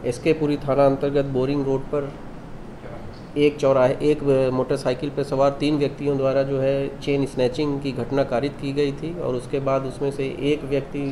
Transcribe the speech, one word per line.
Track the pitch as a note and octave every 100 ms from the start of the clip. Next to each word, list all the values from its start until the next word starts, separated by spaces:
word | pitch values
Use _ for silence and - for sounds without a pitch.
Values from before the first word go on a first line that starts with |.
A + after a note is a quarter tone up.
एसके | A#2+ - E3
पुरी | D#3 D3 C#3+
थाना | C#3+ C3+ C#3
अंतर्गत | C3+ C#3+ C#3+ C#3
बोरिंग | C3 C3 C#3+ C3+
रोड | C3+
पर | C3+ D3+ C#3 - - - - - - - A#2+ - - - - D3
एक | D3 C#3+
चौराहे, | C#3 C3+ B2+ -
एक | D3 D3+ C#3+ C3+ C3
मोटरसाइकिल | B2+ B2+ C#3 C3+ C3 D3
पर | C#3
सवार | C3+ C3+ C#3 C#3
तीन | C#3+ D3+
व्यक्तियों | C#3 C#3+ C#3+ C#3
द्वारा | C3+ C3+
जो | C#3 C#3
है | C3+ C#3 C#3 -
चेन | - C#3 C3+
स्नैचिंग | - B2+ B2 D3 C#3
की | C#3+
घटना | B2 A2+ C#3
कारित | B2+ B2 C#3+ C#3
की | C#3+
गई | C#3 C#3+
थी | C#3+ D#3 F3
और | C3
उसके | B2+ - C#3+
बाद | C3+ C3+ C3+
उसमें | - C#3
से | C#3 C3+ -
एक | C#3 D3 C#3
व्यक्ति | C#3 C3+ C#3+ C#3